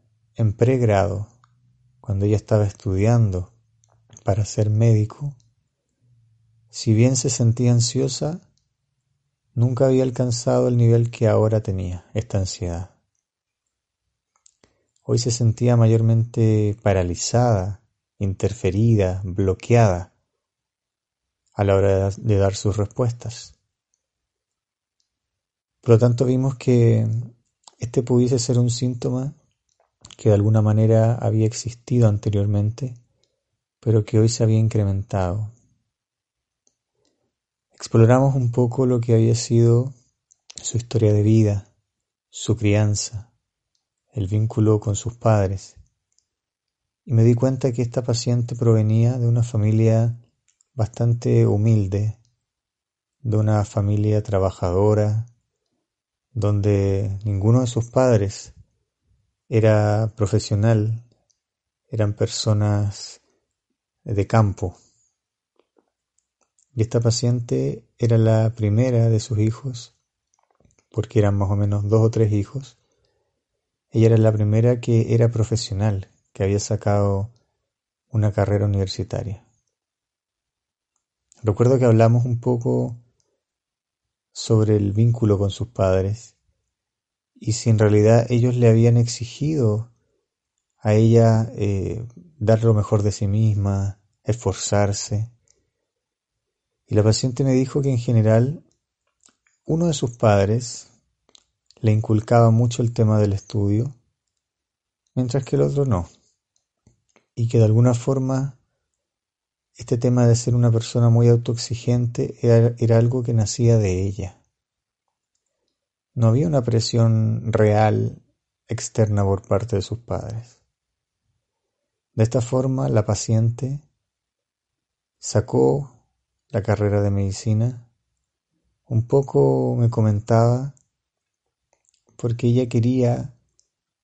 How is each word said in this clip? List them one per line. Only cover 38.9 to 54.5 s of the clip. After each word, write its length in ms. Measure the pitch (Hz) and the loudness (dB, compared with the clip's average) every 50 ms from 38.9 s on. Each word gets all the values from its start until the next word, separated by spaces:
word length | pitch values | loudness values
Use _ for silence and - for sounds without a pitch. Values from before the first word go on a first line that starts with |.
| 123 120 | 0 0
que 140 | 117 120 117 | 0 2 2
había 200 | 113 113 113 117 | 2 4 2 0
sido 580 | 117 - - 120 117 117 117 117 120 127 139 - _ _ _ _ _ _ _ _ _ _ - - | -2 -2 0 2 2 4 4 4 2 0 -2 -8 _ _ _ _ _ _ _ _ _ _ -20 -20
su 220 | - - - - | -14 -10 -8 -6
historia 360 | 110 117 - - 113 110 107 104 | -6 -6 -4 -2 0 2 2 2
de 100 | 104 104 | 2 2
vida, 500 | 107 110 113 110 104 101 101 - _ _ _ _ _ _ _ _ _ _ _ _ _ | 4 4 4 4 2 0 -4 -6 _ _ _ _ _ _ _ _ _ _ _ _ _
su 280 | - - - - 107 | -18 -10 -6 -4 -4
crianza, 760 | - 107 104 101 104 107 104 104 101 - - - 104 - - _ _ _ _ _ _ _ _ _ _ _ _ _ _ _ _ _ | -2 0 0 2 2 2 0 -2 -4 -6 -8 -12 -14 -16 -18 _ _ _ _ _ _ _ _ _ _ _ _ _ _ _ _ _
el 160 | 107 98 92 | -8 -6 -2
vínculo 500 | 104 107 110 110 - 113 107 107 107 104 | -2 -2 -2 -2 0 0 2 2 2 2
con 160 | - 110 104 | 0 -4 -6
sus 200 | 104 - 110 - | -6 -6 -10 -12
padres, 600 | - - 117 110 104 98 95 98 95 - - _ - _ _ _ _ _ _ _ _ _ _ _ _ _ _ _ _ _ _ _ _ _ _ _ _ _ | -2 0 2 2 2 2 0 -4 -8 -12 -16 _ -20 _ _ _ _ _ _ _ _ _ _ _ _ _ _ _ _ _ _ _ _ _ _ _ _ _
y 100 | - 127 | -2 2
me 100 | 113 113 | 4 4
di 100 | 120 123 | 4 4
cuenta 380 | 120 127 131 135 123 - 135 117 | 2 0 -2 -2 -2 -2 -4 -2
que 100 | 123 123 | -2 -4
esta 200 | 120 - 139 123 | -4 -4 -4 -4
paciente 520 | - 117 113 - 127 120 120 120 117 120 | -2 -4 -4 -2 -2 -2 -2 -2 -6 -6
provenía 640 | 117 117 117 113 110 107 107 110 113 117 120 127 131 | -2 2 2 2 4 2 2 2 2 2 2 0 0
de 80 | 120 | 0
una 160 | 117 117 120 117 | 0 0 0 0
familia 720 | 120 - 107 104 107 110 110 113 113 113 113 113 120 120 120 - _ _ _ _ _ _ _ _ _ _ | -2 -2 0 0 2 2 2 2 4 2 2 0 0 -4 -6 -12 _ _ _ _ _ _ _ _ _ _
bastante 720 | 123 110 - - - 117 120 117 120 - 127 120 117 113 | -6 -6 -6 -4 -2 -2 0 0 0 0 0 2 2 2
humilde, 720 | 110 104 101 107 113 113 107 101 92 98 101 104 107 - - _ _ _ _ _ _ _ _ _ _ _ _ _ _ _ _ _ _ _ _ | 2 2 0 2 2 2 2 0 -2 -2 -4 -4 -4 -6 -10 _ _ _ _ _ _ _ _ _ _ _ _ _ _ _ _ _ _ _ _
de 160 | - 117 107 | -6 -4 -2
una 280 | 107 107 107 107 104 101 | 0 0 0 0 0 -2
familia 580 | - - 110 101 101 104 104 104 107 107 104 104 | -2 -4 -2 -2 0 0 0 0 0 0 -2 -2
trabajadora, 1040 | - 104 95 95 95 | -2 -2 0 0 0